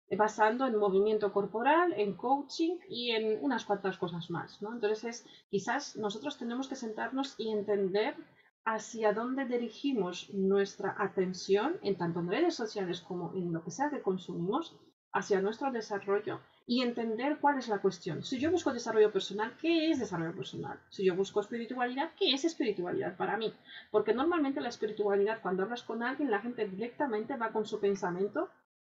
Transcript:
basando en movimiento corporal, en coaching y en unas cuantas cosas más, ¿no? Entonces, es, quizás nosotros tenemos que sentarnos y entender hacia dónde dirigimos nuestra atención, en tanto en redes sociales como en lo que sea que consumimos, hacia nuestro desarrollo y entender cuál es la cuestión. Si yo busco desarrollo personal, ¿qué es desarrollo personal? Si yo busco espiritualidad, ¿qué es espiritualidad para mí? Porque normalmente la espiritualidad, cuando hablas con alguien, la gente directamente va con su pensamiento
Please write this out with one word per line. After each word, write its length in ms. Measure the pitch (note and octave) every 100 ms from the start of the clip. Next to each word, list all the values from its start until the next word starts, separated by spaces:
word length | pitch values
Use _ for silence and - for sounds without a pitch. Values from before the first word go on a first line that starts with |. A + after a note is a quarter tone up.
| - F#3+
basando 500 | G#3+ A3 G#3+ A#3+ C4
en 100 | G#3+
movimiento 560 | G3+ F#3+ G#3+ G#3+ G#3
corporal, 600 | G3+ G3 A3 C4 D#4+ F4+ D#4+
en 200 | G3+ -
coaching 600 | A#3+ C#4 C#4 - E4 F4+ -
y 240 | A#3+ A#3+
en 260 | A3 A3 G#3+
unas 200 | C#4+ A#3
cuantas 320 | - G3 G3 -
cosas 320 | F3 E3+ E3
más, 300 | E3+ - -
¿no? 120 | G#3
Entonces, 320 | A#3+ G#3 G#3+
es, 220 | A#3 A#3 - - _
quizás 460 | G3 G#3+ C4 C#4+ -
nosotros 400 | G#3+ A3 C#4+ -
tenemos 320 | A#3 B3 C4+
que 60 |
sentarnos 640 | C4+ A3 G#3+ A#3 C4 C4+ -
y 140 | A3
entender 640 | G#3+ G3+ G3+ F#3+ G3+ B3 D4+ - _ _ _
hacia 480 | A3+ A3 - A3+ G#3+
dónde 340 | G#3 B3 C4 B3
dirigimos 840 | A#3+ A3+ - C#4+ A#3+ F3+ F3 -
nuestra 600 | G3 F#3+ G3+ G3 - G3+ -
atención, 800 | G3 F#3+ F#3 F#3 - G3 C4+ F#4+
en 140 | G3+ F3
tanto 240 | E3+ F3
en 80 | F3
redes 260 | A#3+ F4 -
sociales 440 | A3 G#3 F3+ F3+
como 320 | - F3+ E3+
en 180 | F#3+ F3
lo 100 | E3
que 80 | E3+
sea 180 | G#3 D4
que 140 | C4+
consumimos, 760 | G3 F#3 - F3 F3 C4+ E4 - _ _ _
hacia 280 | - - F#3+
nuestro 300 | G3 A3+ C4+
desarrollo 720 | A#3 A3 G3 G3 G3+ - - - _ -
y 100 | A#3+
entender 560 | B3 A#3 A3+ A3 C#4 D4
cuál 180 | C#4+ C4+
es 80 | A#3
la 140 | G3+
cuestión. 400 | G3 - F3+ C#3
Si 160 | - B3
yo 100 | D#4
busco 200 | F4 D4
desarrollo 380 | A#3+ A3+ A3 G#3
personal, 460 | G3 - G3+ A#3 -
¿qué 300 | D#4+ E4 D#4
es 80 | D4
desarrollo 380 | G3+ E3 E3 F3+
personal? 420 | - E3+ E3 - _
Si 160 | -
yo 120 | F#3 F3
busco 240 | G3 G#3
espiritualidad, 720 | G#3 A#3 A#3 B3+ B3 C4 E4 -
¿qué 160 | F#4
es 120 | C4+
espiritualidad 720 | E4 - A#3 G3+ F3 D#3 - -
para 200 | F#3+ G#3
mí? 160 | A3 - - - -
Porque 240 | G#3+ G#3+
normalmente 460 | A#3 D#4 F4 C#4 C#4
la 80 | B3
espiritualidad, 760 | - G#3+ G#3 G#3 G3+ G3+ A3
cuando 220 | F#3 F#3
hablas 180 | G3+ A#3+
con 220 | - A#3
alguien, 260 | A#3+ C#4+ C#4+
la 80 | G3+
gente 300 | A#3 A#3+ G3+
directamente 680 | F#3 A#3+ - C#4+ G#3+ A3 B3+
va 140 | A3
con 160 | A3 G#3+
su 140 | G#3
pensamiento 720 | G3+ G3 F3+ F3 G3+ D4 F#4 _ _ _